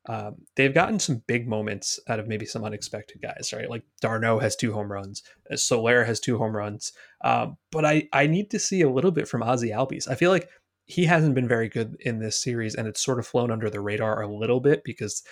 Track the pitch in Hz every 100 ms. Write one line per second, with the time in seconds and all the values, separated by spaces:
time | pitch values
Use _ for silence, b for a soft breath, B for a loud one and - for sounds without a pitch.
0 | - 110 104 - _ - 135 156 190 214
1 | - 117 - 120 117 107 107 104 - -
2 | - 113 110 110 120 - 110 104 - 107
3 | - - - - - 120 - 117 - _
4 | 113 113 113 113 110 - 117 107 104 98
5 | 98 101 b b - - - 120 117 123
6 | 117 110 - 117 110 107 104 107 - B
7 | B B 123 120 117 - _ 156 151 156
8 | - 139 147 175 208 220 - 190 143 131
9 | 185 156 101 120 113 127 117 107 135 -
10 | - 131 175 190 - b _ _ - -
11 | 170 170 156 131 120 117 113 120 113 -
12 | 127 110 110 - 127 117 110 113 110 -
13 | - 123 - 123 120 110 110 104 101 107
14 | 110 107 104 104 110 123 143 151 - -
15 | 104 - B